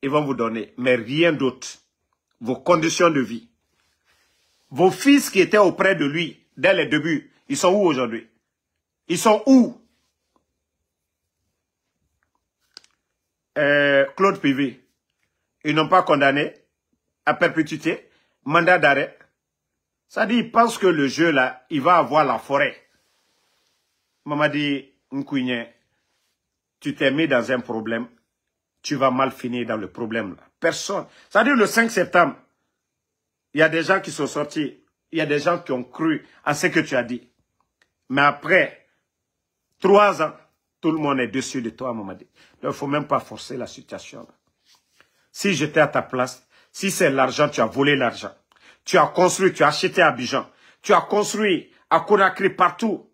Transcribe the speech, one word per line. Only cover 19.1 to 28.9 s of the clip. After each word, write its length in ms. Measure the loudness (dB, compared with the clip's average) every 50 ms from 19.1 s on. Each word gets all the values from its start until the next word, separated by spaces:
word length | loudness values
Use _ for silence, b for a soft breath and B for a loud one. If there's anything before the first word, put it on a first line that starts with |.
| -8 _ -20 _ _ _ _ _ _ _ _ _ _ _ _ _ _ _ _ _
Ça 160 | -4 -4 -2
dit, 120 | 0 0
ils 140 | -2 -2 0
pensent 280 | 2 2 2 2 0 0
que 80 | 0
le 220 | 2 2 2 0 -2
jeu 220 | 0 0 0 2
là, 360 | 2 2 0 0 -2 -10 _ _
il 120 | -6 -2 2
va 140 | 4 4 4
avoir 260 | 2 2 2 2 2
la 140 | 2 0 -4
forêt. 380 | -4 -2 -2 -2 -2 -2 -4 -10 _ _ _ _ _ _ _ _ _ _ _ _ _ _ _ _ _ _ _ _ _ _ _ _ _ _ _ _ _
Mamadi 640 | -8 -4 0 0 0 0 -2 -4 -4 -4 -6 -8 _ _ _ _ _ -10
Nkounye, 540 | -10 -8 -4 -4 -4 -2 -2 -4 -6 -6 -10 _ _ _ _ _ _ _ _ _ _ _ _ _ _ _ _ _ _ _ _ _ _
tu 160 | -10 -10 -6
t'es 160 | 0 0 0
mis 180 | 0 0 0 0
dans 240 | 0 0 0 0 -4
un 80 | -4
problème, 460 | -4 -6 -8 -8 -6 -6 -6 -6 -6 -10 _ _ _ _ _ _ _ _ _ _ _ _ _ _ _
tu 120 | -8